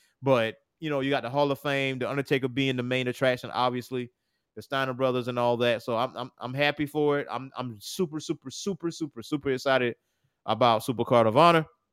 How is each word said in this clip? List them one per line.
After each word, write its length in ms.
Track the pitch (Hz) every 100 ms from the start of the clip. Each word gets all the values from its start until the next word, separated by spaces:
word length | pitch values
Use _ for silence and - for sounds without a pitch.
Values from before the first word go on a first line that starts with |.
| _ _
but, 360 | 131 127 113 - _ _
you 120 | 156
know, 80 | 143
you 100 | 135
got 140 | 139
the 60 | 113
Hall 220 | 139 143
of 80 | 139
Fame, 380 | 147 139 135 131
The 120 | 117
Undertaker 380 | 139 135 139 127
being 280 | 123 135 127
the 80 |
main 240 | 123 127 127
attraction, 420 | 123 131 127 117
obviously, 600 | 113 127 123 117 131 120 _ _ _ _ -
the 60 |
Steiner 320 | - 135 131
brothers 340 | 123 131 127 120
and 120 | 123
all 180 | 120 120
that. 240 | 120 113
So 160 | - 113
I'm, 180 | 131 110
I'm, 160 | 139 -
I'm 160 | 123
happy 320 | 131 147 147 143
for 340 | 151 147 143
it. 80 | -
I'm, 200 | 117 131 -
I'm 200 | 127 107
super, 380 | - - 175 151
super, 320 | - 156 131
super, 400 | - 202 185 170
super, 320 | - 151 113
super 260 | - 151 139
excited 460 | 127 139 131 123 - _ _ _ _ -
about 380 | 113 123 110
Supercard 420 | - 113 117 120 113
of 100 | 120
Honor. 300 | 170 165 156 _ _